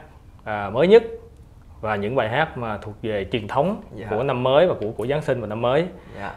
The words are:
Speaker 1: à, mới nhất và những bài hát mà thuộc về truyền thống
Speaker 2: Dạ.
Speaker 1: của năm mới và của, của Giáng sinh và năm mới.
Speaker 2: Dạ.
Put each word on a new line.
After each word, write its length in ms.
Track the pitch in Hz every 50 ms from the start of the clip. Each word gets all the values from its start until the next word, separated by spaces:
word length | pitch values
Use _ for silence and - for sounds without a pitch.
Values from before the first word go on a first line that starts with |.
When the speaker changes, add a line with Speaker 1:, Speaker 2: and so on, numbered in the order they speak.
| - - - - - - - - -
Speaker 1:
à, 260 | 110 107 104 101 98
mới 180 | 104 127 160 185
nhất 140 | 214 233 226 - - - - - - - - - - - - - - -
và 160 | - 107 107
những 200 | 101 101 107 131
bài 120 | 135 110 110
hát 300 | 120 143 160 156 - 127
mà 200 | 120 110 107 101
thuộc 160 | - 107 104 -
về 240 | - 107 107 101 95 90
truyền 160 | - 117 104 98
thống 340 | - 131 151 185 220 - - - 127
Speaker 2:
Dạ. 120 | 107 110 101
Speaker 1:
của 120 | 104 -
năm 200 | 131 139 131 123
mới 240 | 123 127 135 151 180
và 80 | 180 135 -
của, 100 | 107 107
của 160 | 117 - 107
Giáng 160 | 123 139 156
sinh 180 | 156 147 131 120
và 60 | 107
năm 160 | 101 107 117
mới. 220 | 120 120 131 156 175 185 - - - - -
Speaker 2:
Dạ. 160 | 98 101 98 -